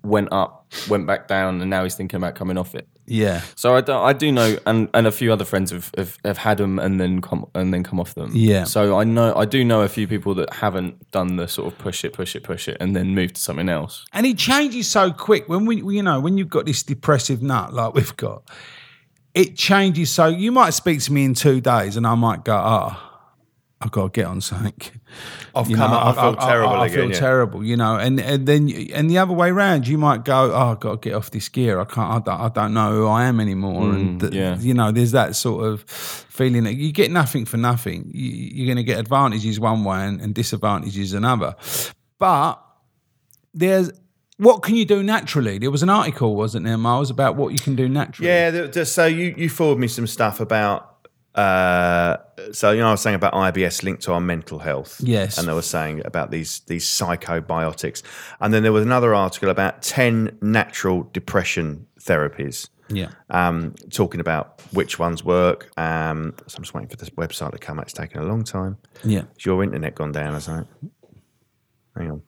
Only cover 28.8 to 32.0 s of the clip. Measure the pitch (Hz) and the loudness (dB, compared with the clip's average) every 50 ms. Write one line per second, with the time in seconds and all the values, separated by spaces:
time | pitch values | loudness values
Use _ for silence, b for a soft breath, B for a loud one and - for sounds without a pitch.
28.8 | - - - - 151 160 175 185 190 180 180 170 175 175 180 196 202 196 175 143 | -10 -8 -2 -2 0 2 4 2 2 2 2 2 2 2 2 2 2 2 2 2
29.8 | 123 120 147 151 151 147 131 113 120 143 131 131 131 123 - 123 131 120 113 101 | 2 0 0 2 4 4 2 2 2 2 4 4 4 4 4 2 2 2 0 -2
30.8 | - 107 101 101 - 110 - 107 - - - 107 - - - 131 127 117 98 90 | -4 -6 -6 -6 -6 -6 -4 -4 -6 -6 -8 -10 -10 -6 -4 -2 0 0 0 0
31.8 | 92 - - 113 | -2 -4 -4 -4